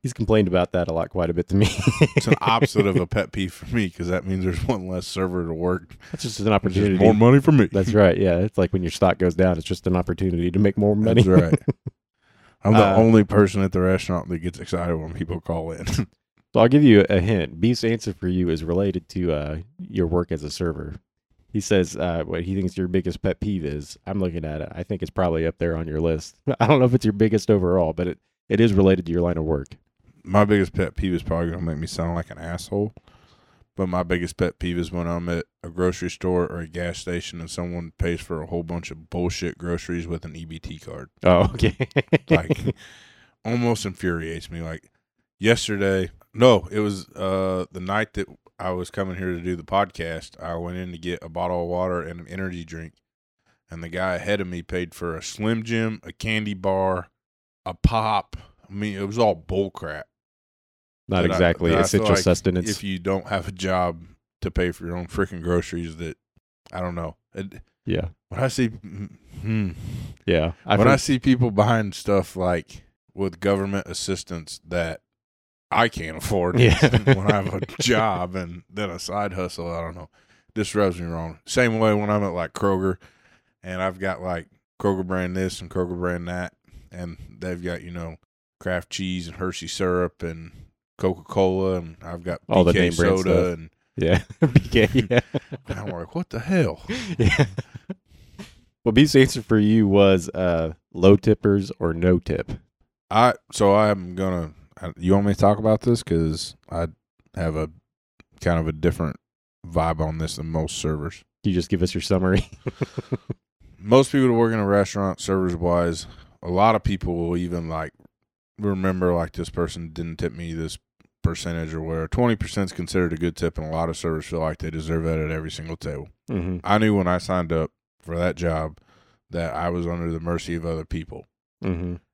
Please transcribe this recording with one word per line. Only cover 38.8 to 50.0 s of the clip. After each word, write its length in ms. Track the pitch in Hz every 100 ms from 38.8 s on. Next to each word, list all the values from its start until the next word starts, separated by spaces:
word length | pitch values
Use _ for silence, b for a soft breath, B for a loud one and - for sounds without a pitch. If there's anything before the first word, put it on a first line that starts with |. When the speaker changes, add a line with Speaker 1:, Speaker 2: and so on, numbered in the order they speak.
| 82
Speaker 2:
of 180 | 80 80
bullshit 480 | 87 90 - 87 -
groceries 520 | 85 85 - 87 82
with 160 | 82
an 100 | 80
E 100 | 82
B 140 | 80 80
T 220 | - 76
card. 300 | - 76 65 _
Speaker 1:
Oh, 220 | 90 87 98
okay. 220 | - 110 - 127 - -
<laughs> 220 | - -
Speaker 2:
Like, 460 | 160 82 - - - B B B B B B
almost 420 | 110 120 120 110 101
infuriates 640 | 92 92 85 80 82 -
me. 120 | 85
Like, 280 | 82 80 _ _ _ _ _ _
yesterday, 720 | 104 117 - 101 98 95 90 - _
no, 360 | 110 127 104 90
it 80 | 107
was, 300 | 104 98 -
uh, 560 | - 95 95 95 92 90
the 80 | 95
night 320 | 90 101 110
that 140 | - 95 - _ _
I 140 | 92
was 180 | 90 87
coming 260 | - 95 90
here 160 | 92
to 60 | 87
do 160 | 87 87
the 80 |
podcast, 760 | 78 98 98 -